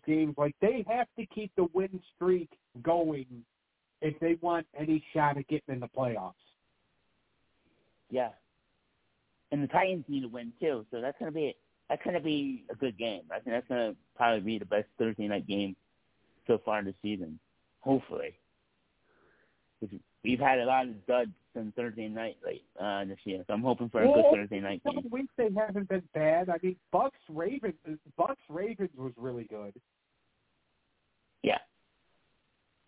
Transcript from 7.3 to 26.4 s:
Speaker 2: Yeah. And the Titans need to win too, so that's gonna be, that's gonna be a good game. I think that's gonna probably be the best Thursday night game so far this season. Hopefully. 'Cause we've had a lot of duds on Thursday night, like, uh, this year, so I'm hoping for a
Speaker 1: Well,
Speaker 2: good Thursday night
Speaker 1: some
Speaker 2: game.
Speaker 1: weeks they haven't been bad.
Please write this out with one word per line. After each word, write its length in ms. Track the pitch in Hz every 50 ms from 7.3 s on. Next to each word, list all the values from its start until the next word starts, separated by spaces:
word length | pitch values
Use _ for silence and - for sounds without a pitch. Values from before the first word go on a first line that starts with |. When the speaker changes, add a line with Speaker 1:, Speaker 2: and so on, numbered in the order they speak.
| _ _ _ _ _ _ _ _ _ _ _ _ _ _ _ -
Speaker 2:
Yeah. 220 | 123 127 123 113 - _ _ _ _ _ _ _ _ _ _ _ _ _ _ _ _ _ _ _ _ _ _ _
And 100 | - 147 143
the 40 | 131
Titans 360 | - 170 190 185 185 170 135 -
need 120 | 143 139
to 60 | 131 117
win 240 | 113 123 120 117 120 -
too, 260 | - 156 139 113 104 -
so 100 | - 117
that's 180 | 117 135 143 -
gonna 120 | 233 160
be, 240 | 147 160 151 127 - - _ _ _ _ _ -
that's 160 | 139 - -
gonna 160 | 190 180 165
be 460 | 143 160 151 143 143 139 131 117 - -
a 60 | -
good 220 | 120 139 127 104 92
game. 240 | 117 117 104 87 - -
I 40 | 87 107
think 160 | - 123 113
that's 120 | 120 120 -
gonna 280 | 131 120 117 110 95 - _ _ _
probably 260 | - 120 117 113 107
be 160 | 95 107 113 104
the 80 | 101
best 220 | 92 104 104 107 - _ -
Thursday 300 | 117 113 107 110 107 104
night 180 | 104 95 - -
game 280 | 101 101 101 95 95 - _ _ _ _ _ _ _ _ _ _ _ _ _ -
so 100 | 117 104
far 260 | - 113 107 107 98
this 120 | 98 95 - -
season. 360 | 104 107 95 87 80 78 78 _ _ _ _ _ _ _ _
Hopefully. 560 | - 131 139 127 - - - 73 71 76 - _ _ _ _ _ _ _ _ _ _ _ _ _ _ _ _ _ _ _ _ _ _ _ _ _ _ _ _ _
'Cause 120 | 113 98 98 - - _ _ _ -
we've 160 | 110 127 120
had 200 | 143 135 131 127
a 60 | 117
lot 220 | 127 131 131 127 127
of 180 | 110 101 95
duds 260 | - 123 123 117 110 92 - _ _ -
on 160 | 120 110 107 -
Thursday 360 | - 120 120 107 113 110 107
night, 280 | 107 113 113 110 - - -
like, 200 | 87 - - - _ - -
uh, 280 | 95 104 101 98 98
this 140 | 95 98 - -
year, 200 | 104 95 92 87
so 80 | - 104
I'm 80 | 107
hoping 260 | 120 131 120 - 120 113
for 120 | - 113
a 80 | 110 262
Speaker 1:
Well, 140 | 294 294 220
Speaker 2:
good 160 | - - 104
Thursday 200 | 208 202 - 196
night 220 | 196 196 - - -
Speaker 1:
some 120 | 285 285
Speaker 2:
game. 140 | 269 262 240
Speaker 1:
weeks 220 | 226 262 269 - _ -
they 140 | 233 220 190
haven't 340 | 208 220 214 190 202 196 185
been 180 | 196 185 170 - -
bad. 360 | 156 156 156 160 170